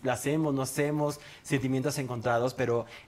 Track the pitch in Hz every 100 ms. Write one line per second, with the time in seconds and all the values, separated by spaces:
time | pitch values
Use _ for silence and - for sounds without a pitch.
0 | 127 120 143 156 151 135 131 - 147 151
1 | 147 147 - - - 139 131 131 143 147
2 | 127 120 123 117 127 127 120 117 - -